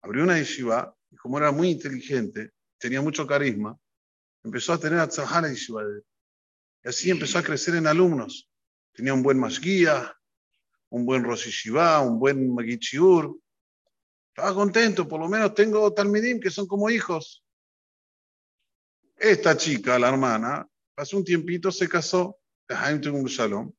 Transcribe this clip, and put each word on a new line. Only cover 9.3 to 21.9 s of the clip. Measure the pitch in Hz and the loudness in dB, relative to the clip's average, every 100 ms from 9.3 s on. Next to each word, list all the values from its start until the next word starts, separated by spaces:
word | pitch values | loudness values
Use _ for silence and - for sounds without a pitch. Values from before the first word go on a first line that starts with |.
| 135 | 2
mashgiach, | 117 - 170 190 170 143 123 - _ _ _ _ _ _ _ | 0 -4 -2 2 4 2 -2 -14 _ _ _ _ _ _ _
un | 120 | -6
buen | 120 131 | 0 0
rosh | 120 120 120 | 0 -4 -6
yeshiva, | 107 110 123 170 156 | -8 -4 2 4 4
un | 131 117 | 2 2
buen | 135 139 131 | 2 2 0
magid | 123 117 120 | -2 -4 -6
shiur. | - 135 185 180 147 - _ _ _ _ _ _ _ _ _ | -6 4 6 6 4 -8 _ _ _ _ _ _ _ _ _
Estaba | - 190 | -4 -2
contento, | 190 202 208 226 185 160 | 2 2 4 4 2 -2
por | 156 | -2
lo | 160 | -2
menos | 214 208 | 0 0
tengo | 214 214 214 214 | 4 4 6 2
talmidim | 208 202 208 233 240 | 2 0 2 0 -2
que | 185 | -4
son | 180 196 | -4 -4
como | 202 208 | -2 0
hijos. | 233 - 165 143 - _ _ _ _ _ _ _ _ _ _ _ _ _ _ _ _ _ _ | 0 -2 -6 -6 -20 _ _ _ _ _ _ _ _ _ _ _ _ _ _ _ _ _ _
Esta | 214 190 165 156 | 4 4 4 2
chica, | 165 135 101 123 | 2 -2 2 4
la | 123 | 4
hermana, | 135 131 110 117 143 - _ _ | 4 2 0 -2 -6 -8 _ _
pasó | - 143 202 | -12 -6 -4
un | |
tiempito, | 175 175 165 175 185 | 0 0 0 -2 -2
se | 180 | -2
casó, | 175 | -2